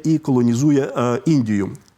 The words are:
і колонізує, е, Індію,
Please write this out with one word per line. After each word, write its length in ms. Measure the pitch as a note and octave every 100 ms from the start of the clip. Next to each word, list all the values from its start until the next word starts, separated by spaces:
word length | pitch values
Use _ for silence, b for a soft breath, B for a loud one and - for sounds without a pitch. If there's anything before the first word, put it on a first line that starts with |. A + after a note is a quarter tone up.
і 140 | D#3 D#3
колонізує, 760 | D3+ B2+ A#2+ A#2 D3 C#3+ C#3 -
е, 220 | B2 A#2 -
Індію, 440 | D3+ A2 G#2 G2 A#2 _